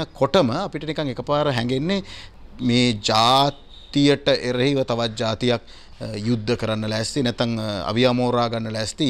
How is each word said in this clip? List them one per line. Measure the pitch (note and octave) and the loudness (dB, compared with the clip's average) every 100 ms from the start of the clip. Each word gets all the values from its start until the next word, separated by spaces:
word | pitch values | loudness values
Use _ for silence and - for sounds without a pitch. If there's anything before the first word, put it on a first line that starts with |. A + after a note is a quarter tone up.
| D#3+ | -6
කොටම | - C3+ G3 C3+ | -2 2 4 2
අපිට | C#3+ F#3+ D3+ | 0 -4 -6
නිකන් | D3+ D#3 D3 | -6 -4 -4
එකපාර | B2 C3 D3 D3+ | -6 -2 0 2
හැඟෙන්නේ | A#2+ A#2+ C3 D#3+ G3 F#3+ - - - - - | 0 0 -2 -2 -4 -6 -12 -18 -20 -20 -6
මේ | B2 A#2+ B2 G#2+ | 0 2 2 0
ජාතියට | G#2 A2 A#2 C3 C#3+ C#3+ - - - C#3+ C#3+ C#3 D3 C3+ | 0 4 4 4 4 0 -12 -20 -4 2 4 4 2 0
එරෙහිව | A#2+ B2 C3+ C#3 | 0 0 2 2
තවත් | C3 A#2 A#2 A2 | 0 0 -2 -2
ජාතියක්, | A2+ A2 B2 A#2 - - - - | -4 0 0 0 -4 -20 -20 -14
අ, | A2+ A2 | -10 -6
යුද්ධ | G#2+ A#2+ G#2+ A2+ | -2 -2 0 -2
කරන්න | A2 G#2+ G#2+ | -2 -2 -2
ලෑස්ති, | A2 A2+ D3 | -4 -2 -2
නැත්නම්, | B2 A#2+ A#2+ A2+ | -2 0 -2 -2
අ, | A2 G2+ D2 | -4 -4 -2
අවි | G#2+ B2 | 2 2
අමෝරා | B2 B2 B2 A#2 | 4 0 0 0
ගන්න | A#2 A2+ | -2 -6
ලෑස්ති, | A2 A2 - D3 | -6 -6 -2 0